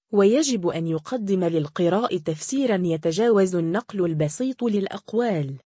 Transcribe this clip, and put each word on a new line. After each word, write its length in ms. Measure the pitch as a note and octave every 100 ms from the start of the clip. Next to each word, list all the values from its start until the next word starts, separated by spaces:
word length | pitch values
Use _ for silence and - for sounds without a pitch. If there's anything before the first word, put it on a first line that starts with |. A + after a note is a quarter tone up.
| _
ويجب 540 | G3+ G3+ B3+ C#4+ A3+ F3
أن 200 | E3 E3
يقدم 560 | D#3+ D#3 B3+ G3+ F#3+
للقراء 720 | F3 E3 D3 - E3+ F#3+ A#3+ F3+
تفسيرا 640 | D#3 D#3 - C4+ C4 F#3+ F3+
يتجاوز 720 | D#3+ E3 E3 A#3 G#3 F#3+ F3+
النقل 500 | E3 F#3+ - G3+ E3+
البسيط 580 | D#3 D3+ - C4 C4
للأقوال. 920 | A#3+ G#3 F#3+ G3+ - A3 A#3+ F3 C#3 C3+ _